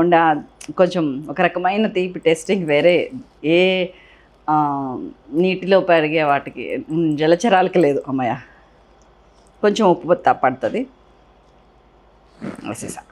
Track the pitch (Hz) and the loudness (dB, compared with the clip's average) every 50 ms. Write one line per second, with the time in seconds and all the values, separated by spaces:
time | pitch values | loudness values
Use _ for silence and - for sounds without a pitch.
0 | 165 175 170 165 165 156 151 151 - - _ - - - 147 - 185 175 180 180 | 4 4 4 4 4 2 0 -2 -4 -12 _ -20 -16 -6 -2 0 0 0 0 -2
1 | 160 147 127 135 156 - 143 185 180 170 175 180 180 185 196 208 220 214 214 185 | -4 -4 -4 -6 -10 -8 -4 -2 -2 -2 -2 -2 -4 -2 0 0 -2 -2 -2 -2
2 | 180 185 180 170 - 160 165 160 - - 202 196 170 156 143 147 156 175 180 156 | -4 -4 -6 -4 0 0 0 0 -2 -2 -2 -2 0 0 2 2 4 4 4 2
3 | 107 - 131 123 - _ _ _ - 147 165 175 185 185 185 185 175 - - - | 0 -4 -8 -14 -16 _ _ _ -2 2 2 4 4 2 2 0 -4 -6 -8 -14
4 | - - - _ _ _ _ _ _ - 151 151 151 143 139 139 135 127 127 - | -20 -20 -20 _ _ _ _ _ _ -2 0 0 0 0 -2 -4 -6 -8 -8 -10
5 | 90 - - _ _ - 135 160 180 185 185 185 180 180 190 185 180 185 170 165 | -12 -14 -16 _ _ -6 -2 0 0 0 0 -2 0 2 2 4 4 4 2 2
6 | 151 151 156 160 156 147 143 135 - 143 120 131 117 73 90 135 - - 156 165 | 2 2 0 0 0 2 0 0 -2 -8 -12 -10 -8 -8 -8 -8 -6 -4 -2 0
7 | 170 156 151 143 156 160 170 170 - 233 196 185 180 185 - 185 165 143 139 - | 0 0 0 2 2 2 4 4 4 2 4 4 2 2 2 2 2 2 2 0
8 | - - 131 131 127 113 117 131 - - - - _ _ _ _ _ _ _ _ | -4 -6 -4 -4 -2 -4 -4 -6 -8 -16 -20 -20 _ _ _ _ _ _ _ _
9 | _ _ _ _ _ _ _ _ _ _ _ _ - 208 202 214 220 180 170 - | _ _ _ _ _ _ _ _ _ _ _ _ 0 0 2 2 2 2 2 2
10 | - 156 175 - - - 123 - - 127 123 - - 107 - 214 262 - _ _ | 0 0 0 2 2 0 2 2 0 0 0 -2 -4 -4 -4 -6 -8 -8 _ _
11 | _ _ _ _ _ _ _ _ _ _ _ _ _ _ _ _ _ _ _ _ | _ _ _ _ _ _ _ _ _ _ _ _ _ _ _ _ _ _ _ _
12 | _ _ _ _ _ _ _ - - - - - - - 110 - - - - - | _ _ _ _ _ _ _ -16 -14 -14 -14 -12 -12 -12 -12 -12 -12 -14 -14 -16
13 | - _ | -18 _